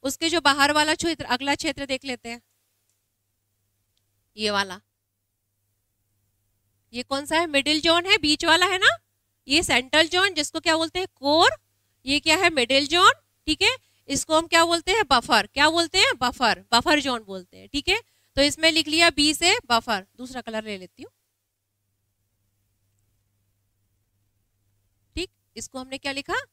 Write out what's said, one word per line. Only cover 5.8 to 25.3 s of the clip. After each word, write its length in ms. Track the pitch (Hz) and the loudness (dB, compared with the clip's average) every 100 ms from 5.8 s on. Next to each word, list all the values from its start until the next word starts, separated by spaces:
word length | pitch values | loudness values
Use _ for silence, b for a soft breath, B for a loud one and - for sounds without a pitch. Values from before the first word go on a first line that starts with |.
| _ _ _ _ _ _ _ _ _ _ _ | _ _ _ _ _ _ _ _ _ _ _
ये 100 | 226 | -14
कौन 240 | 247 269 285 | -8 -8 -2
सा 120 | 320 | -2
है? 80 | 339 | 0
Middle 340 | 285 277 311 | 0 0 0
zone 260 | 330 330 359 | 2 0 2
है, 100 | 415 | 0
बीच 260 | 302 302 | 0 -2
वाला 220 | 339 330 359 | 2 2 2
है 120 | 370 | 4
ना, 180 | 440 679 _ _ _ _ - | 2 2 _ _ _ _ -2
ये 140 | 285 | -2
central 460 | 349 247 254 302 330 | 2 -2 0 0 2
zone, 260 | 359 392 | 2 0
जिसको 260 | 320 294 - | -2 -6 -4
क्या 160 | 339 320 | 0 0
बोलते 220 | 320 359 | -2 -6
हैं? 100 | 370 _ | -8 _
Core। 400 | 277 302 415 622 _ _ _ _ 254 | 0 4 4 2 _ _ _ _ -4
ये 120 | 285 | -2
क्या 160 | 320 311 | 2 2
है? 140 | 349 | 2
Middle 360 | 311 233 269 285 | 0 0 0 2
zone। 260 | 339 392 539 _ _ - | 4 4 4 _ _ -6
ठीक 160 | 302 | 0
है, 140 | 415 508 _ _ - | 0 -2 _ _ -8
इसको 280 | 277 - 311 | -6 0 0
हम 100 | 330 | 2
क्या 180 | 339 | 2
बोलते 280 | 330 339 339 | 2 0 0
हैं? 120 | 427 381 | -2 2
Buffer। 360 | 254 - 240 196 | 0 2 0 0
क्या 220 | - 302 | 0 2
बोलते 280 | 330 339 370 | 2 -2 2
हैं? 140 | 494 311 | 0 0
Buffer, 440 | 247 - 240 180 - | -4 0 -2 -2 0
Buffer 280 | 233 269 302 | 0 2 0
zone 220 | 277 240 | 0 -8
बोलते 320 | 208 190 180 185 | -10 -16 -16 -20
हैं। 120 | 190 | -10
ठीक 200 | 285 285 | -8 -2
है, 120 | 403 - _ _ - | -4 -4 _ _ 0
तो 60 | |
इसमें 280 | 285 285 320 | 0 2 0
लिख 160 | 311 311 | 0 -2
लिया 220 | 311 339 | 2 2
B 220 | 320 294 | 2 0
से 200 | 302 339 453 - | 2 0 0 0
buffer। 360 | 233 226 208 190 _ | -2 -2 -6 -6 _
दूसरा 240 | 247 262 | -14 -14
color 240 | 233 220 | -10 -10
ले 120 | 220 202 | -10 -12
लेती 240 | 185 _ | -14 _
हूँ। 80 | 330 _ _ _ _ _ _ _ _ _ _ _ _ _ _ _ _ _ _ _ _ _ _ _ _ _ _ _ _ _ _ _ _ _ _ _ _ _ _ _ _ - | -20 _ _ _ _ _ _ _ _ _ _ _ _ _ _ _ _ _ _ _ _ _ _ _ _ _ _ _ _ _ _ _ _ _ _ _ _ _ _ _ _ -12
ठीक, 140 | 359 | -12